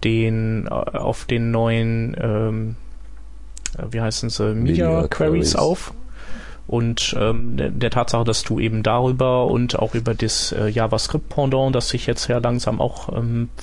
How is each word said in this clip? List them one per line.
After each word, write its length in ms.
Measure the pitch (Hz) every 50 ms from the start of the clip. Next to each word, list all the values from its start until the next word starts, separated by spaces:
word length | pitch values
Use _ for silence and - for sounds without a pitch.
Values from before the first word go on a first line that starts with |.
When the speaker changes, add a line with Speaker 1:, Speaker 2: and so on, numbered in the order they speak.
| -
Speaker 1:
den, 640 | 113 113 113 113 113 110 110 110 113 113 110 - -
äh, 20 |
auf 540 | 57 58 - - - - - - 117 - -
den 260 | - 123 117 117 113
neuen, 640 | 117 113 117 113 113 113 113 113 113 113 113 123 - -
ähm, 560 | - 117 107 107 113 110 110 110 110 113 113 - - - - - - - - - - - - - - - - - - - - - - 117
wie 100 | 117 113
heißen 300 | 113 110 110 - - 117
sie, 240 | - - 104 107 107
Media 340 | 110 117 135 165 175 175 165
Speaker 2:
Media 200 | 160 165 160 -
Speaker 1:
Queries 0 |
Speaker 2:
Queries. 480 | - - 156 156 160 170 - - -
Speaker 1:
auf. 360 | - - 156 180 - - - - - - - - - - - - - - - - - - -
Und, 480 | - 117 117 117 113 - - - - -
ähm, 380 | 104 110 113 113 - 117 120
der, 140 | - - -
der 200 | - 131 123 113
Tatsache, 340 | - 127 120 - - 117 117
dass 200 | 113 107 - -
du 160 | - 117 95
eben 240 | - 110 110 110 107
darüber 600 | 110 110 120 127 127 127 127 131 127 127 127 123
und 300 | - - 120 123 117 -
auch 200 | - - 110 -
über 180 | 117 117 - 107
das, 380 | - 113 113 - - - -
äh, 160 | - - 107 104
JavaScript-Pendant, 1080 | 104 117 113 110 113 110 - - - 151 - - - - 143 135 131 131 135 135 131
das 140 | 123 117 -
sich 180 | - 120 -
jetzt 220 | - 120 - - -
ja 100 | 120 120
langsam 420 | 120 120 123 120 - 123 117 -
auch, 280 | 127 120 - - - -
ähm, 360 | - - 117 117 117 117 117 117 - -